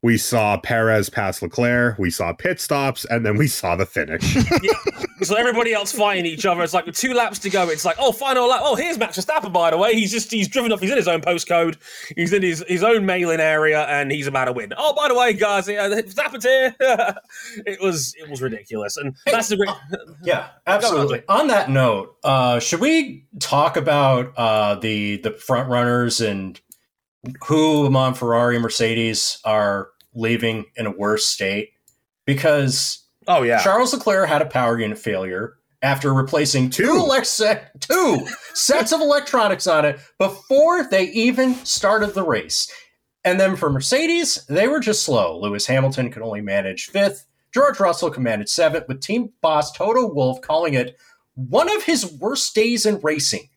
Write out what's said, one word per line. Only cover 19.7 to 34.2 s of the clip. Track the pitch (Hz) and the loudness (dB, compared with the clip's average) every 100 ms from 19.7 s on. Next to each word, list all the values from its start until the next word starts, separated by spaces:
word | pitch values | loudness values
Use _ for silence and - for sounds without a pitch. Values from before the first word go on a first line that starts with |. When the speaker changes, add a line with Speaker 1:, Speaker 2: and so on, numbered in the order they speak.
| - 139 190 - 147 | -4 -10 -12 -12 -10
Speaker 3:
yeah, | 175 139 - - - | -2 -2 -4 -10 0
Speaker 2:
Go | |
on, | 202 | 2
Speaker 3:
absolutely. | 226 165 139 123 | 2 2 0 -2
Speaker 2:
Jake. | - | 0
Speaker 3:
On | 202 302 | 2 4
that | 214 135 | 2 2
note, | 135 127 101 92 _ | 2 2 0 -4 _
uh, | - 135 127 120 | 0 2 2 0
should | - 170 | 0 0
we | 262 320 277 - _ 180 | 2 2 0 -10 _ -10
talk | - 139 156 170 | -2 2 2 0
about, | 147 143 135 127 127 - | 0 2 4 2 0 -2
uh, | 117 110 104 101 | 0 2 2 0
the, | 110 107 104 101 | -2 -2 -4 -4
the | 110 | -6
front | - - 123 120 | -8 -4 -2 0
runners | 123 120 123 120 - | 0 2 2 0 0
and | 110 98 95 - _ - _ _ _ _ - 131 - | -2 -4 -8 -14 _ -20 _ _ _ _ -16 -14 -2
who | 156 156 151 143 | 2 4 4 2
among | 131 131 | 2 2
Ferrari | 127 120 117 120 120 | 0 0 2 2 0
and | |
Mercedes | 117 - 113 113 113 107 - - | -2 0 0 0 -2 -2 -4 -4
are | 110 107 104 98 95 _ _ | 0 0 2 -2 -6 _ _
leaving | 120 113 117 117 110 107 - | -6 -2 0 0 -4 -10 -8
in | 110 | -8
a | |
worse | 95 101 107 - | -4 -2 0 -2
state? | - 98 101 107 _ _ _ _ _ - | -2 -4 -4 -8 _ _ _ _ _ -2
Because | 135 160 147 135 - - - _ _ - | 0 2 2 2 -2 -4 -8 _ _ 0
Speaker 2:
Oh, | 175 | 2
yeah. | 120 113 | 4 2
Speaker 3:
Charles | 190 208 247 | 4 2 2
Leclerc | 269 - 190 | 0 0 2